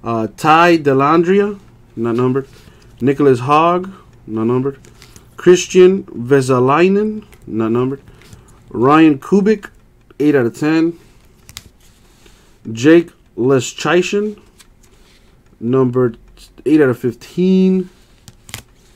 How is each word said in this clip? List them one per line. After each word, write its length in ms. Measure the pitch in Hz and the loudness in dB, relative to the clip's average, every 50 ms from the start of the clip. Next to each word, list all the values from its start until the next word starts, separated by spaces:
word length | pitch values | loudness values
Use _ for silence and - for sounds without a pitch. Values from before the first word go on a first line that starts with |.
Uh, 280 | - 113 117 113 113 107 - | -10 -8 -6 -6 -6 -8 -8
Ty 400 | - - 151 160 165 175 175 170 | -4 0 2 4 4 4 4 2
Dellandrea, 840 | 160 139 139 131 135 139 147 165 175 170 175 196 202 202 208 202 - - - - _ - _ - | 2 2 0 0 2 2 2 2 0 2 2 0 0 0 -2 -6 -12 -18 -20 -20 _ -20 _ -10
not 180 | 113 117 117 113 | -8 -6 -4 -2
numbered. 320 | 120 127 127 127 135 135 - - - - - - _ - - - - | -2 -2 -2 -4 -6 -10 -16 -20 -20 -20 -20 -20 _ -20 -20 -12 -4
Nicholas 400 | 117 139 139 147 147 139 127 117 | -4 -2 0 2 2 2 2 0
Hogg, 500 | 123 143 147 156 165 170 180 180 185 196 190 - _ _ _ _ - | 0 0 0 2 2 0 0 -2 -6 -10 -16 -20 _ _ _ _ -16
not 200 | 107 110 110 110 | -10 -8 -4 -4
numbered. 340 | 117 123 127 131 139 139 - - - _ - - - - - - - _ | -2 -2 -2 -4 -6 -10 -10 -20 -20 _ -20 -20 -20 -20 -20 -20 -20 _
Christian 680 | - - 180 180 175 - - - 185 180 185 196 190 196 | 0 4 4 4 4 2 -2 2 4 4 4 4 0 -6
Vesalainen, 1200 | - - 117 120 123 143 139 127 131 131 123 127 135 143 165 175 190 196 202 214 214 214 214 - - - - - | -12 -14 -14 -2 0 0 0 2 0 0 0 2 0 2 2 2 2 2 0 -2 -4 -8 -10 -16 -20 -20 -20 -16
not 280 | - 104 110 113 110 117 | -10 -6 -6 -4 -2 -2
numbered. 280 | 123 127 131 139 139 _ - - - - - - - - - - _ - - | -2 -4 -4 -6 -10 _ -20 -20 -20 -20 -20 -20 -20 -20 -20 -20 _ -20 -14
Ryan 500 | - 107 123 135 151 156 160 156 139 131 | -6 -2 2 2 4 4 4 4 2 0
Kubik, 500 | - - 185 202 190 220 214 208 - - _ _ _ _ _ _ _ _ _ - | -2 0 0 0 2 0 -2 -2 -6 -20 _ _ _ _ _ _ _ _ _ -2
eight 160 | 147 151 143 | -2 0 2
out 100 | 131 117 | 0 0
of 120 | 113 - | -2 -4
ten. 400 | - 151 151 160 165 165 170 165 - - _ _ _ _ _ _ _ _ - _ - _ - _ _ _ _ _ _ _ _ _ _ _ - - _ _ _ _ _ - 117 | -4 -4 -2 0 0 -2 -2 -4 -10 -20 _ _ _ _ _ _ _ _ -20 _ -20 _ -20 _ _ _ _ _ _ _ _ _ _ _ -20 -20 _ _ _ _ _ -14 -14
Jake 400 | 113 113 127 156 165 175 170 - _ _ _ _ _ | -10 0 4 4 4 4 4 0 _ _ _ _ _
Leschyshyn, 1000 | 110 117 135 139 127 123 - - - - 151 165 185 180 - 208 202 214 214 208 - _ _ _ _ - _ _ _ _ _ _ _ _ _ _ _ _ _ _ _ _ _ _ _ | -4 -2 0 0 0 -2 -6 -12 -8 -4 -2 0 0 -2 -2 -4 -4 -4 -6 -10 -12 _ _ _ _ -20 _ _ _ _ _ _ _ _ _ _ _ _ _ _ _ _ _ _ _
numbered 580 | 110 117 131 131 131 123 120 127 127 117 113 - _ _ - - - _ _ - - | -6 -2 0 0 0 0 0 -2 -2 -2 -4 -8 _ _ -20 -20 -20 _ _ -10 -2
eight 160 | 139 156 156 | 0 2 2
out 80 | 143 127 | 2 2
of 100 | 120 - | 0 -2
fifteen. 880 | - 120 117 - - - - 175 185 185 190 190 190 190 185 190 180 - _ _ _ _ _ _ _ - _ _ _ - - - - _ _ _ _ _ _ | -6 -8 -8 -8 -20 -12 -4 -2 0 2 2 2 2 2 0 -2 -4 -8 _ _ _ _ _ _ _ -20 _ _ _ -20 -20 -20 -20 _ _ _ _ _ _